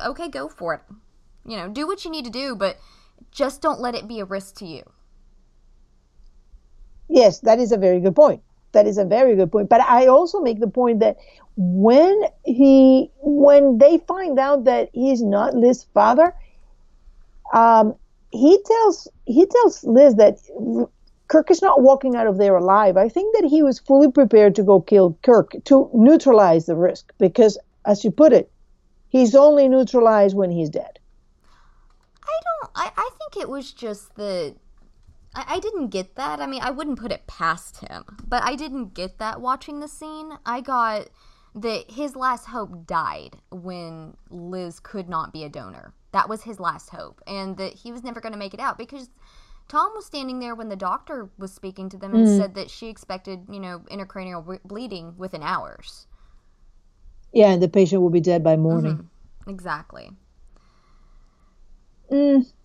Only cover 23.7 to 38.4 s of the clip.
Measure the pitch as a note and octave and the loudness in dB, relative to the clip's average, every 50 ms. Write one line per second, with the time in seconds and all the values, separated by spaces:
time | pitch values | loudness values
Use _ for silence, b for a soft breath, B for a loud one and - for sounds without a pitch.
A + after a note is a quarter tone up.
23.7 | B3 - _ - C4+ C#4 D4 C#4+ - D4 C#4 G#3 - G#3+ G#3 G3+ - - G3 F#3+ | 0 -2 _ 2 4 6 6 4 4 4 2 4 6 6 6 4 4 2 2 4
24.7 | G3 F#3 - - G#3+ G3+ F#3+ F3 E3 _ - - A#3+ G#3 - - - - - - | 4 4 4 4 2 4 4 2 0 _ 2 4 4 4 4 0 -6 -8 0 2
25.7 | C#4 C4+ - - - A#3 A3 C4+ D#4+ D#4+ - C#4 A#3+ G#3+ G3+ F3 E3 E3 D#3+ - | 4 4 4 2 2 4 6 6 6 4 4 4 4 4 6 4 4 2 0 -2
26.7 | E3 D#3+ F3 F3+ - - - _ _ - G#3 F3+ - - A3+ G#3+ G3+ - - _ | -4 0 0 -2 -2 -4 -14 _ _ -2 -2 0 2 4 2 2 2 -2 -16 _
27.7 | _ _ - - G#3 G3+ - A3 E3 - D4+ D#4 B3+ F3+ - _ _ _ _ _ | _ _ -4 -4 -2 -2 -2 -4 2 4 4 6 6 4 2 _ _ _ _ _
28.7 | _ _ _ _ _ _ _ _ - B3+ B3+ A3 A3 C#4 C#4+ D4+ D4+ C#4+ C#4 C4 | _ _ _ _ _ _ _ _ 0 2 2 4 4 6 6 6 6 4 4 2
29.7 | B3+ C4 B3+ - - B3 A#3 A3+ A3 G#3 G3+ G3 F#3+ G3+ F#3+ F3+ E3+ E3+ D#3+ D3+ | 2 0 0 0 0 2 2 2 4 2 2 0 0 -2 -4 -4 -4 -6 -6 -6
30.7 | D#3 - - - - _ _ _ _ _ _ _ _ _ _ _ _ _ _ _ | -8 -10 -12 -14 -20 _ _ _ _ _ _ _ _ _ _ _ _ _ _ _
31.7 | _ _ _ _ _ _ _ _ _ _ - C#5+ D#5 D#5+ E5 F5 E5 D#5 - - | _ _ _ _ _ _ _ _ _ _ -12 -10 -10 -8 -6 -8 -8 -8 -10 -14
32.7 | - - F4+ - - - - B4+ - - D#5 D5 - G4+ D4+ A3+ C4 C#4 C4 - | -10 -10 -10 -10 -8 -10 -10 -10 -10 -16 -20 -16 -14 -14 -12 -12 -12 -14 -16 -18
33.7 | - - B3 A3 G#3 G3+ - _ _ - G#3 G3+ F#3+ F3+ D#3+ C#3+ - _ _ _ | -20 -16 -14 -14 -14 -16 -18 _ _ -16 -12 -10 -10 -10 -10 -12 -14 _ _ _
34.7 | _ _ _ _ _ _ _ _ _ _ _ _ - B3 C4+ - D4+ F#4 - G#4+ | _ _ _ _ _ _ _ _ _ _ _ _ -18 -16 -12 -10 -10 -10 -10 -10
35.7 | A4 F#4 C#4 G#3+ F#3+ F#3+ F#3 _ _ - C#4 D4 D4+ D4 C#4+ C4+ C4+ B3+ - B3 | -10 -10 -10 -10 -10 -12 -12 _ _ -14 -12 -12 -10 -10 -12 -12 -12 -10 -10 -10
36.7 | C#4 C4+ D#4+ D4+ C4 A3 A3 A3+ - - _ - - - E3+ E3 D#3+ E3 - - | -10 -10 -10 -10 -10 -12 -10 -12 -12 -12 _ -20 -14 -10 -8 -8 -8 -8 -12 -20
37.7 | _ - - - - - - _ G#3 - - - B3 B3 | _ -20 -20 -20 -20 -20 -20 _ -20 -18 -12 -8 -6 -6